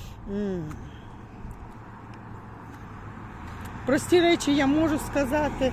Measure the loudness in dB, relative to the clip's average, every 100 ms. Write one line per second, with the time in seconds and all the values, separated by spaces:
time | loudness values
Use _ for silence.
0 | -10 -10 -6 -2 -2 -2 -4 -8 -10 -12
1 | -14 -14 -14 -12 -10 -10 -12 -14 -16 -16
2 | -14 -14 -14 -14 -14 -16 -16 -16 -14 -14
3 | -12 -12 -12 -12 -12 -10 -10 -8 2 2
4 | 6 8 8 6 4 4 6 6 4 2
5 | 0 0 2 4 2 2 0